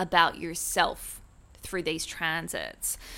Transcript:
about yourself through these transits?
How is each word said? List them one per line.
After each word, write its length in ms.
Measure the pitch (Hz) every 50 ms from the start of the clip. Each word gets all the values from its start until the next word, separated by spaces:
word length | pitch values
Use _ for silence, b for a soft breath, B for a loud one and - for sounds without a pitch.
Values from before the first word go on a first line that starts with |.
about 380 | 185 165 - 170 165 151 - -
yourself 800 | 165 170 165 - - - - 190 170 - - - - - - - - - - - - - - -
through 220 | - - - 185
these 240 | 165 156 165 160 -
transits? 920 | - - - 170 160 160 170 165 165 - - 71 - - - - - - B B B B